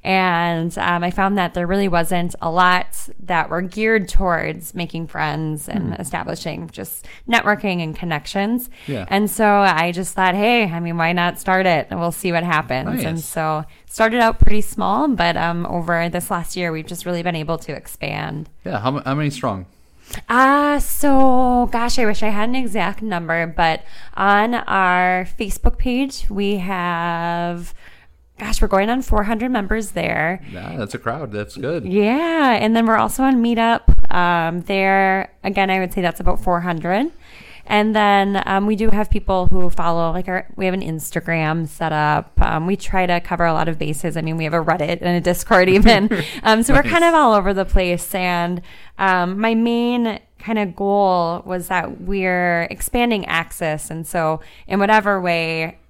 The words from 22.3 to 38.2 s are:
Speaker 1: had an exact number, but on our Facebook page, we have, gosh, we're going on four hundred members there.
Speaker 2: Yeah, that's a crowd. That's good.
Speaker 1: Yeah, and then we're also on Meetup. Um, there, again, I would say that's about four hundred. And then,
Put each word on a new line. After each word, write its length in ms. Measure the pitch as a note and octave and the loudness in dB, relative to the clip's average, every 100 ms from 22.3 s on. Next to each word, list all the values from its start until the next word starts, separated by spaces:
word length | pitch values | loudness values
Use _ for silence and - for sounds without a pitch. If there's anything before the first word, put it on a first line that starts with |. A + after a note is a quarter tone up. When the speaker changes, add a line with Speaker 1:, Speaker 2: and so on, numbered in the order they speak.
Speaker 1:
had 180 | G#3 A3+ | 2 2
an 60 | |
exact 480 | B3+ A#3+ G3+ F3 G3 | 0 0 -2 -2 -4
number, 440 | A3 F3+ E3 E3 E3 | -6 -6 -2 -2 -2
but 360 | D#3+ E3 D#3+ - - - - | 0 0 0 -6 -10 -10 -2
on 380 | G3 G3+ A3+ | 2 2 2
our 720 | A#3+ - G3 F#3 F3+ F3+ F3+ F3+ - | -2 -2 0 2 2 2 0 -4 -6
Facebook 380 | G#3 - - - | -4 0 0 2
page, 480 | B3+ B3 C4+ - - | 0 0 -2 -2 -2
we 260 | G3+ G3+ G3+ | 0 -2 -2
have, 1160 | F3+ F#3 F3 E3+ E3+ E3+ E3+ E3+ F3 F3 F3 - - - - - _ - | -4 -4 -4 -4 -4 -4 -4 -4 -4 -6 -10 -14 -16 -20 -20 -20 _ -14
gosh, 240 | G#3+ - | -2 2
we're 60 | G#3+ | 4
going 200 | F#3+ G#3 | 4 2
on 140 | B3+ | -2
four 220 | B3 G#3+ | 0 0
hundred 260 | G#3 A3+ B3+ | 0 -2 -2
members 400 | B3 G3 A3 G3+ | -2 -2 -4 -4
there. 500 | E3+ E3+ E3+ D#3+ F#3 - | -6 -4 -2 -2 -4 -10
Speaker 2:
Yeah, 260 | - G#2 D3 | -14 -12 -8
that's 160 | G#2 | -8
a 40 | B2 | -8
crowd. 320 | A#2 C3+ C3+ | -8 -8 -8
That's 240 | G#2 G#2 - | -8 -10 -8
good. 280 | C3 E3+ | -6 -6
Speaker 1:
Yeah, 680 | F#3+ G3 G#3 C4 E4 E4 C4+ | -2 0 2 0 0 0 2
and 220 | A3 A3 | 2 2
then 120 | A3+ A3+ | 2 2
we're 100 | A3+ | 2
also 260 | A3+ - | 0 0
on 200 | C4+ B3+ | 2 2
Meetup. 680 | A#3 A3+ A3+ A#3 - - - | 2 2 2 2 8 10 10
Um, 480 | F3+ F3 F3 E3 F3 | 8 4 2 0 -4
there, 680 | E3+ G3 F#3+ G3 F#3+ F#3+ - _ | -2 0 2 4 4 0 -4 _
again, 240 | G3 G3 F#3+ | -6 -2 0
I 80 | F#3+ | 0
would 140 | F#3 | -2
say 80 | G3 | -2
that's 200 | F3 - | -2 0
about 200 | F3+ F3 | 2 2
four 180 | F#3+ F3 | 2 0
hundred. 500 | F3 E3 E3 G3 D4+ - - - - - - | -2 -4 -2 0 -2 -6 -20 -20 -20 -20 -2
And 240 | G#3+ G#3+ | 0 2
then, 480 | G#3+ G#3 G3+ | 2 4 4